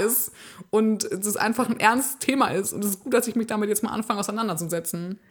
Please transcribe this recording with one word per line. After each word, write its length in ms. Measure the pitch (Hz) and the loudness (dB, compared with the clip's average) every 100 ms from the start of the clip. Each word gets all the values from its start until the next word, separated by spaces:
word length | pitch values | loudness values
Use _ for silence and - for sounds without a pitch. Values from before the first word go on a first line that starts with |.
ist 280 | 208 247 - - - - - | 2 2 -2 -8 -20 -20 0
und 340 | 214 220 214 | 2 4 2
es 320 | - 180 208 196 | -2 -4 -2 0
einfach 320 | 214 233 226 | 0 2 0
ein 100 | 233 | 4
ernstes 400 | 214 247 269 - | 4 4 0 -2
Thema 300 | - 269 233 | 0 2 2
ist. 240 | 170 202 | 2 -2
Und 100 | - | -2
es 80 | 208 | -4
ist 100 | 196 | -4
gut, 100 | 269 | 0
dass 140 | 240 233 | 2 2
ich 80 | 226 | -2
mich 100 | 220 | -2
damit 220 | 214 208 | 0 0
jetzt 160 | 202 | 0
mal 80 | 226 | -2
anfange 260 | - 220 202 | -4 -4 -2
auseinanderzusetzen. 1000 | 202 214 220 165 170 170 165 175 175 202 _ | -2 -2 -2 -2 -2 -4 -4 -6 -6 -10 _